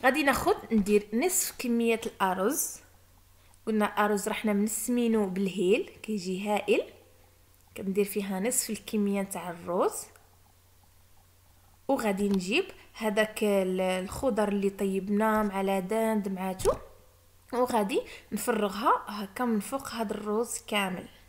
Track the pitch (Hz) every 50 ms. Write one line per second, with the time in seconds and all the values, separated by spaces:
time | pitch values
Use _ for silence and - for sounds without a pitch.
0 | - 254 262 302 311 - - - - 330 427 - - - 233 220 196 196 208 208
1 | 208 - - 226 285 370 359 - - - - - - 247 233 233 233 233 226 220
2 | - 220 - - 196 190 185 190 190 214 294 - - - - - - - - -
3 | - _ - - - _ - - - - - - - - 220 214 208 196 - -
4 | 208 208 214 202 190 220 208 - - 214 208 202 202 220 - - - - 240 240
5 | 240 233 226 220 208 190 185 185 202 190 175 180 180 180 202 277 381 - - -
6 | - - 214 208 175 185 190 185 202 208 208 202 - - 214 311 - - - -
7 | - - - - - - _ _ - _ - - - - - - - 190 190 190
8 | 202 196 - 214 196 196 196 185 190 233 254 - - - 226 202 - - - 214
9 | 208 202 202 202 196 196 - 180 170 180 170 170 175 180 175 185 262 415 453 -
10 | - - - - _ _ - - - _ _ _ _ _ _ _ - _ - -
11 | - - - - - _ _ _ _ _ - - - - - _ - - 277 262
12 | 226 214 196 190 208 202 202 190 180 180 220 311 392 - - - - - - -
13 | 220 214 208 214 214 214 214 - 226 214 202 196 190 185 185 185 185 185 185 185
14 | 185 196 - - - 269 214 202 214 202 202 202 196 196 196 - 202 196 190 190
15 | 185 196 202 202 220 220 214 214 214 208 196 196 190 196 196 196 185 180 220 220
16 | 226 220 220 214 196 208 190 185 185 190 185 185 - 392 605 - - - - -
17 | - - _ - _ - _ - _ - - - 254 247 254 226 208 196 262 392
18 | 494 - - - - - - 208 - - 240 208 202 202 190 202 214 302 440 -
19 | - - 208 202 214 196 - - 254 240 226 214 202 - - 269 269 - - 226
20 | 226 202 208 - 208 208 208 214 240 226 - - - - 220 208 196 190 185 170
21 | - - - - -